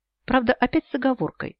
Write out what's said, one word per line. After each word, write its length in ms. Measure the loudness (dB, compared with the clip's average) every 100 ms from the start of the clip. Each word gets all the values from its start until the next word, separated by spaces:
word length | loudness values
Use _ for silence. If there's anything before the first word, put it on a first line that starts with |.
| _ _ -2
Правда, 260 | 0 2
опять 320 | 0 2 0 -2
с 80 |
оговоркой, 600 | -2 -2 -2 -4 -6 -12 -12